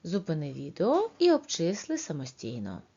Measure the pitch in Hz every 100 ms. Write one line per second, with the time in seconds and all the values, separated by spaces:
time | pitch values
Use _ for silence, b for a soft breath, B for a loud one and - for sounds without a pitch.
0 | 170 190 185 156 143 135 143 - 208 330
1 | 453 - 349 320 - - 170 208 - 320
2 | - 151 131 - 113 120 98 87 -